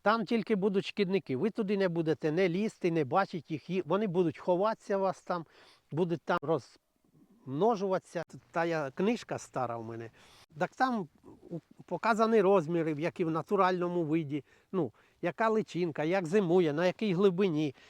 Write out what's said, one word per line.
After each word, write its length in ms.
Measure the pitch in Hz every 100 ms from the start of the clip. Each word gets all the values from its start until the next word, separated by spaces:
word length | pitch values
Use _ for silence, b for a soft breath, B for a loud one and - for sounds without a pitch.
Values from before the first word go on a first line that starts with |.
там 220 | 202 233
тільки 320 | 185 226 190 208
будуть 300 | 202 190 -
шкідники. 500 | - 185 196 - 127
Ви 140 | 208
туди 260 | - 196 196
не 120 | 190
будете 440 | 170 160 151 156
не 160 | 160 190
лізти, 420 | 175 214 - 180
не 140 | 165
бачити 500 | 131 175 196 175 -
їх. 160 | 156 -
Їх, 160 | 185 147
вони 200 | 190 214
будуть 320 | 170 170 -
ховатися 580 | - 175 214 214 - 196
у 40 |
вас 220 | 190 -
там, 240 | - 175 160 b b b b
будуть 320 | 147 180 165
там 160 | - 175
розмножуватися. 1800 | 147 156 - - _ _ _ _ _ _ 131 139 214 208 196 180 - 170 - 143 -
Та 140 | 175
я, 260 | 170 160 135
книжка 480 | - 196 233 - 127
стара 380 | - 131 120 117
в 80 |
мене. 260 | 113 113 113 - b b b 151
Так 120 | 175
там 340 | - 262 233 170 _ - - -
у-, 100 | 165 - - -
показані 540 | 175 214 214 226 226
розміри, 560 | 185 196 151 170 160 143
які 260 | 165 -
в 60 | 165
натуральному 720 | 160 - 202 185 180 175 175
виді. 400 | 156 165 143 147 - b b
Ну, 200 | 190 131 - b b
яка 260 | 170 - 226
личинка, 560 | 220 170 165 175 143
як 220 | 156 190 160
зимує, 460 | 208 175 185 160
на 140 | 147 180
якій 280 | - 214
глибині, 600 | 170 202 175 196 151 151 -